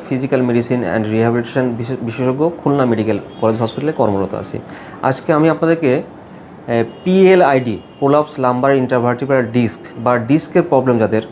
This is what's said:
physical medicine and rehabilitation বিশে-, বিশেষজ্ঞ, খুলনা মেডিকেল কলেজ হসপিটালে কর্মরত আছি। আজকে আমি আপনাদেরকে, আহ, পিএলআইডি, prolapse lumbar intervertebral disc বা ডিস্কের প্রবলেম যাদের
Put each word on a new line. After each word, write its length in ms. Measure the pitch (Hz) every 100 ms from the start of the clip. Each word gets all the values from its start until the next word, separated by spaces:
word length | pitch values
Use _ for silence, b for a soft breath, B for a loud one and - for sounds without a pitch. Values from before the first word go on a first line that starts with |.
| -
physical 320 | 131 135 131 123
medicine 340 | 120 117 123 95 101
and 80 | 107
rehabilitation 520 | 110 117 120 120 139 127 117
বিশে-, 180 | 120 131
বিশেষজ্ঞ, 480 | 117 113 127 131 160
খুলনা 360 | 165 147 143 127
মেডিকেল 340 | 110 107 101 - -
কলেজ 200 | 113 110
হসপিটালে 300 | 113 - 147
কর্মরত 420 | 151 113 98 95
আছি। 260 | 107 101 - - B B B
আজকে 300 | - 131 -
আমি 160 | 151 160
আপনাদেরকে, 420 | 160 165 165 151 135
আহ, 840 | - - - - - - - 117 113 -
পিএলআইডি, 760 | 185 190 185 185 143 135 123 92 - -
prolapse 340 | 139 147 147 -
lumbar 280 | 127 123 135 139
intervertebral 600 | 127 127 120 120 135 135 113 120
disc 260 | 113 - - -
বা 200 | 120 123
ডিস্কের 460 | 113 151 - 180 -
প্রবলেম 300 | 135 127 117
যাদের 220 | 107 110 -